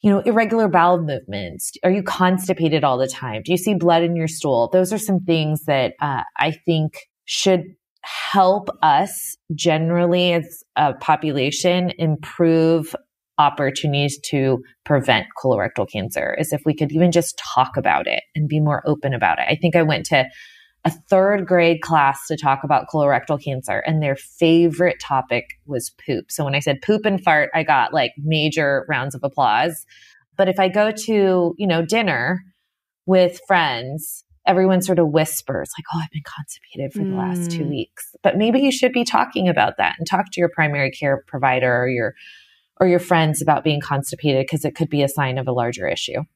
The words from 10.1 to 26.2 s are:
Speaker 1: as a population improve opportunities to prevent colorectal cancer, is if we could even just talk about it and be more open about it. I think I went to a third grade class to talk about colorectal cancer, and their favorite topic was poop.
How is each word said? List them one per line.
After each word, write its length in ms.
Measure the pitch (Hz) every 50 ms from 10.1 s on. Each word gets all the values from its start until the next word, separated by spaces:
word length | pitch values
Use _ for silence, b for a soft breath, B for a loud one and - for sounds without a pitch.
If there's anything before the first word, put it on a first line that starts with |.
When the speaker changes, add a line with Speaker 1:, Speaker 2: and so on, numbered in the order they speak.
| 175 180 180 180
Speaker 1:
as 300 | 170 170 156 - - - - _ _
a 180 | - 151 143 131
population 1000 | - - - 156 151 156 156 139 143 127 143 143 - - 180 175 180 180 175 - -
improve 960 | 165 160 156 147 151 - - - 175 165 165 165 160 160 165 165 156 - - - _ _ _ _ _ _ _ -
opportunities 840 | 147 143 143 - 143 135 135 - - 151 143 143 143 143 139 - -
to 360 | - - 143 135 135 131 123 B B B B _
prevent 420 | - 151 139 - - 120 107 92 - - -
colorectal 500 | - 131 120 101 113 117 - - 104 -
cancer, 460 | - 107 92 - - - - - - -
is 140 | 160 -
if 100 | 147 147 -
we 100 | 156 151
could 180 | 151 156 143
even 180 | 139 160 175 175
just 260 | 165 170 165 - - -
talk 380 | - - - - 131 - -
about 300 | 139 - - 76 69 -
it 160 | - - - - _ _
and 120 | 156 151 139
be 120 | 147 156
more 240 | 151 147 147 107 -
open 280 | - 151 151 - 139 131
about 260 | 117 107 90 80 -
it. 60 | - -
I 80 | 151
think 180 | 151 - 170 160
I 80 | 175
went 240 | 165 156 147 - 156
to 200 | - 160 135 127 B B B B B B B B B B B _
a 60 | 165
third 540 | 160 - _ _ 196 185 190 196 208 202 180
grade 380 | - 185 175 170 165 170 160
class 420 | - - 165 151 143 139 139 - - -
to 80 | 156
talk 260 | 147 151 143 135 139
about 240 | - 143 147 - - -
colorectal 540 | - 156 147 143 135 120 - - 151 135
cancer, 380 | - 147 135 131 - - 98 104
and 200 | - - 160 156
their 140 | 151 143 139
favorite 840 | 139 - - _ - 170 165 165 165 170 170 151 - 180 175 - -
topic 580 | - - 139 131 127 - 123 120 - _ - _ _
was 240 | 143 143 120 - - _ _ -
poop. 240 | - 135 104